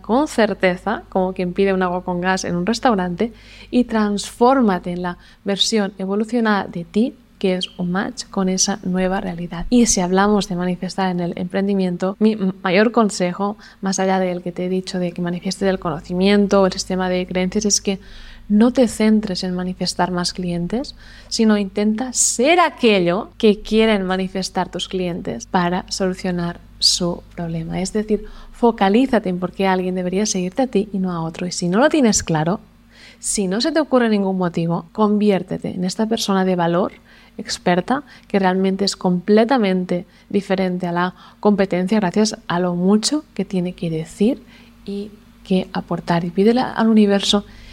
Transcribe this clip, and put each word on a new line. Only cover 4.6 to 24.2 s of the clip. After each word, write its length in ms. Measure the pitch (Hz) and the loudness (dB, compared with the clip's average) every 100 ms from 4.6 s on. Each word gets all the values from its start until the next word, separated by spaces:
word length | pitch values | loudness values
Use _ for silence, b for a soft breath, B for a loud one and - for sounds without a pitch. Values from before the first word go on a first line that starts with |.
| 220 180 180 | 2 0 -4
en 100 | 175 | -6
la 140 | 180 175 b b 202 | -6 -8 b b -6
versión 480 | 196 - 226 196 - | -2 0 0 -2 -4
evolucionada 680 | 190 202 220 240 220 202 - | -4 -4 -2 0 0 0 -2
de 180 | 175 | -10
ti 300 | 165 208 262 - _ _ | -4 0 0 -4 _ _
que 160 | 190 185 | -2 -2
es 140 | - - | -4 -4
un 140 | 180 | -4
match 320 | 180 - - - | -2 -4 -8 -8
con 200 | - 185 | -2 0
esa 300 | 185 202 196 | 0 0 -2
nueva 360 | 185 180 185 190 | -4 -2 0 -2
realidad. 460 | 190 170 175 170 - | -4 -8 -8 -8 2
Y 180 | 247 226 | 4 4
si 140 | - | 2
hablamos 460 | 180 190 202 208 185 | 2 2 4 2 0
de 80 | 175 | -4
manifestar 560 | 180 180 185 - 185 | -2 -4 -6 -4 -2
en 80 | 175 | -2
el 140 | 175 - | -4 -6
emprendimiento, 800 | 180 196 196 196 185 175 185 196 | -6 -2 0 0 0 -2 -4 0
mi 140 | 214 | 0
m-, 200 | 214 185 - | 2 -2 -2
mayor 280 | 190 180 226 | 0 2 4
consejo, 640 | 233 208 - 180 180 202 214 B B | 4 2 0 -2 -2 -6 -6 B B
más 180 | 190 190 | -4 -2
allá 200 | 190 190 | 0 0
del 220 | 185 175 | 0 -4
que 100 | 180 | -6
te 140 | 170 180 | -6 -4
he 40 | |
dicho 300 | 185 185 185 | -4 -4 -4
de 120 | 175 | -4
que 100 | 175 | -4
manifiestes 460 | 175 175 190 180 196 | -4 -4 -6 -2 -2
el 120 | 190 | -2
conocimiento 800 | 175 151 - 180 190 202 202 202 | -4 -6 -6 0 4 4 4 4
o 40 | 190 | 2
el 80 | |
sistema 360 | 190 - 185 185 | 0 -4 -4 -2
de 180 | 185 180 | -2 -2
creencias, 380 | 180 185 214 208 | -2 -2 0 0
es 160 | - | 0
que 180 | - 190 B B B B - | -2 -6 B B B B 0
no 240 | 208 247 | 4 4
te 160 | 262 233 | 4 2
centres 560 | - 220 214 214 180 | 2 2 2 0 -4
en 120 | 185 180 | -6 -4
manifestar 560 | 180 185 196 - 180 | -6 -4 -4 -2 -2
más 200 | 180 175 | -2 -4
clientes, 640 | - 180 170 175 226 294 B B B B | -4 -4 -4 -4 -4 -6 B B B B
sino 300 | - 220 208 | 2 4 4
intenta 560 | 196 202 214 220 254 | 0 0 0 0 -4
ser 460 | - - - 269 359 | -2 -2 2 4 4
aquello 720 | 320 - 233 202 170 180 - - | 4 2 2 4 2 0 -4 2
que 240 | 220 208 | 2 2
quieren 440 | - 214 220 208 185 | 0 2 4 2 0
manifestar 640 | 185 | -2